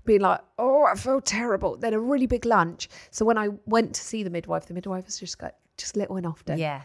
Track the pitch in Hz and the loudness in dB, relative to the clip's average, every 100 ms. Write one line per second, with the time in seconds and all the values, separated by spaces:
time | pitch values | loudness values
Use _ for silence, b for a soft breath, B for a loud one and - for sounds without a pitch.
0 | - 208 190 180 - - 247 277 294 196 | 4 4 6 2 -2 -2 2 6 4 4
1 | 247 262 - 208 240 196 190 127 233 220 | 0 0 0 -2 0 0 -2 -2 -2 -2
2 | 240 285 254 247 233 214 170 170 - B | 0 0 2 0 2 2 2 -2 -14 B
3 | B - 220 220 208 202 - 226 226 - | B -2 2 2 0 -6 0 2 2 -4
4 | - 220 196 170 165 165 - 175 196 185 | -8 -6 -6 -6 -4 -6 -4 -10 -6 -8
5 | 185 - 185 - - - _ - - 208 | -8 -12 -12 -12 -14 -14 _ -14 -8 -4
6 | 202 190 175 160 - 156 156 139 | -4 -4 -6 -8 -6 -4 -4 -6